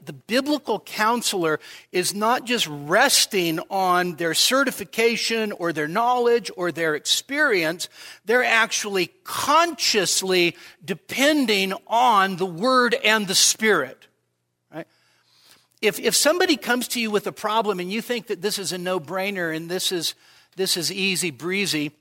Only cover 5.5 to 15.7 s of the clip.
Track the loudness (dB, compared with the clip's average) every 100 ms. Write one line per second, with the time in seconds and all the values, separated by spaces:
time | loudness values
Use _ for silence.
5.5 | -4 -4 -2 -2 0 0 2 2 2 0
6.5 | -4 -4 -2 -2 -2 0 -2 -2 0 2
7.5 | 2 0 -4 -8 -14 -20 -8 0 2 4
8.5 | 4 2 -2 -2 -2 -2 _ -10 -4 2
9.5 | 4 4 0 0 2 2 0 2 2 2
10.5 | -2 -14 -16 -12 -10 -6 2 4 4 2
11.5 | 0 0 -4 -2 2 4 4 2 0 -4
12.5 | -2 2 4 2 2 2 2 2 2 2
13.5 | 2 2 2 0 -10 _ _ _ _ _
14.5 | _ _ -16 -16 _ _ _ _ _ _
15.5 | _ _